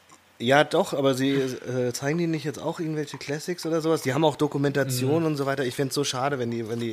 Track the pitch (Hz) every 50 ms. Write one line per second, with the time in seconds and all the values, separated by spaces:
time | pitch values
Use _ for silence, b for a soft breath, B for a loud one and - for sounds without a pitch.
0 | _ _ - - _ _ _ - 117 120 135 143 151 147 - 160 196 - - 139
1 | 139 135 131 123 131 139 139 139 131 131 120 - - - 123 127 123 123 120 -
2 | 139 139 151 170 175 165 160 156 143 156 123 98 - 151 165 - 175 156 156 151
3 | 151 - - 135 - - 143 156 - - 180 - - 165 160 165 151 160 160 147
4 | - 135 127 147 160 156 139 - 151 143 - 143 139 143 135 143 135 135 127 123
5 | 127 127 147 165 165 160 151 139 139 135 139 135 135 123 123 - 143 131 - 147
6 | 143 - - 127 127 143 147 127 123 117 117 117 117 104 117 117 117 117